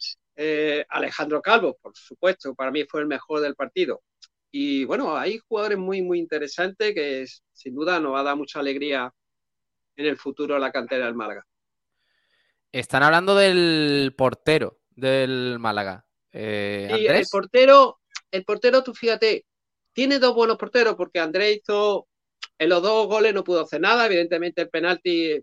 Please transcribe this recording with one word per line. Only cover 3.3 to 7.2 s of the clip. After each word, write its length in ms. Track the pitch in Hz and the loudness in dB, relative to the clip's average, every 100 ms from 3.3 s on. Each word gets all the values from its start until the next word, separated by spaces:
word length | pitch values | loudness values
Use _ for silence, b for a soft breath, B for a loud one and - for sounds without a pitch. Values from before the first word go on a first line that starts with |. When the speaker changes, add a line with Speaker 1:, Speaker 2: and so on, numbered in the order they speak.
| 151 | -4
Speaker 1:
del 140 | 147 | -4
partido. 480 | 139 131 185 160 101 _ _ - _ _ | -6 -8 -4 -4 -4 _ _ -20 _ _
Y 340 | 139 143 139 127 | -6 -4 -2 -2
bueno, 300 | 214 233 147 | -4 -4 -4
hay 220 | 156 220 | -4 -6
jugadores 400 | - 214 208 196 | -6 -4 -2 -4
muy, 240 | 185 190 | -4 -4
muy 160 | 180 175 | -2 -4
interesantes 760 | 165 151 147 - 185 190 214 180 | -4 -6 -6 -4 -6 -2 -4 -2
que 260 | 147 131 | -4 -6